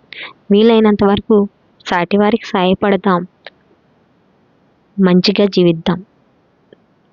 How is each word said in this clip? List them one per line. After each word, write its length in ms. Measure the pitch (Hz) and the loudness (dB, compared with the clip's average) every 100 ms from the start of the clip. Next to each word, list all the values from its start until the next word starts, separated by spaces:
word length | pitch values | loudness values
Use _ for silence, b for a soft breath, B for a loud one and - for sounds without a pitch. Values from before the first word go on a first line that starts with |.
| - B B B - | -20 B B B -2
వీలైనంత 520 | 202 226 226 220 208 | 2 4 4 2 2
వరకు 440 | 202 202 - 214 202 _ _ _ - | 0 0 0 0 0 _ _ _ -6
సాటివారికి 560 | 180 175 202 208 226 - | -4 -2 0 0 -2 -4
సాయపడదాం, 840 | 202 180 190 208 196 196 180 180 _ - _ _ _ _ _ _ _ _ _ _ _ _ _ _ - | -2 0 0 -2 -2 -2 -4 -4 _ -20 _ _ _ _ _ _ _ _ _ _ _ _ _ _ -2
మంచిగా 460 | 185 180 180 196 202 | 2 2 0 0 0
జీవిద్దాం. 600 | 196 175 165 170 175 196 _ _ _ _ _ _ _ _ _ _ | 0 0 0 -4 -6 -8 _ _ _ _ _ _ _ _ _ _